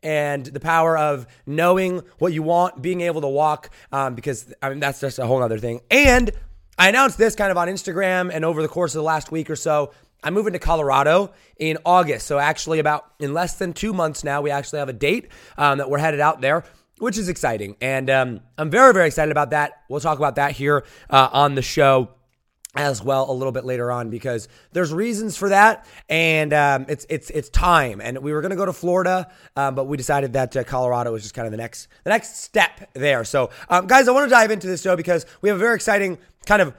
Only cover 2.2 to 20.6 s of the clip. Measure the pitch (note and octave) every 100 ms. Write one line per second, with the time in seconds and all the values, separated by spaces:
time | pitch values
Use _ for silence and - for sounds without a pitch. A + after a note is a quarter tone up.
2.2 | F3 D#3 D#3 E3+ F3+ F3 C#3+ F3+ F3 D#3+
3.2 | C#3+ C#3 D3+ D3+ - - _ C#3 C3+ B2
4.2 | C#3+ B2+ - - C#3 C#3 C#3+ C3+ C#3 B2
5.2 | A#2+ C3 A#2+ A2 A#2+ A#2+ _ B3 C#4+ B3
6.2 | A#3 - - - _ - F#3 A3+ C4+ -
7.2 | A3 G#3+ G3+ F3 F3 F#3+ - E3+ F#3+ F#3
8.2 | F3+ E3 D#3+ D#3 D#3 - E3+ C#3+ D#3 D#3+
9.2 | - D#3+ D#3 D#3 - D3+ C#3+ _ _ _
10.2 | D3 F#3 G#3+ E3+ - E3 C#3+ C3+ C#3+ F3
11.2 | G3+ _ _ _ D#3 D#3 E3+ F3+ D#3+ B2
12.2 | - C#3+ C#3+ D#3 - D#3+ D3+ D3+ - _
13.2 | C#3+ D3+ F3 - F#3+ D#3+ G#3 F#3 D#3+ D3
14.2 | D3+ C#3+ D3 C#3+ C#3 D3+ C#3 A#2+ C#3+ -
15.2 | - - - - D3 C#3 C3+ C#3+ D#3+ D3
16.2 | D3 D#3 C3 D#3+ - _ _ _ A#3+ G3+
17.2 | F#3 F3 C#3+ A2+ G2+ G#2 B2+ C3+ C3 C3+
18.2 | B2+ A2+ - - D#3 F#3+ C4 F#3+ E3 D3+
19.2 | D#3 D3 C#3+ D3+ D3 - _ C#3+ D#3 D3
20.2 | C#3+ C3 C#3+ B2+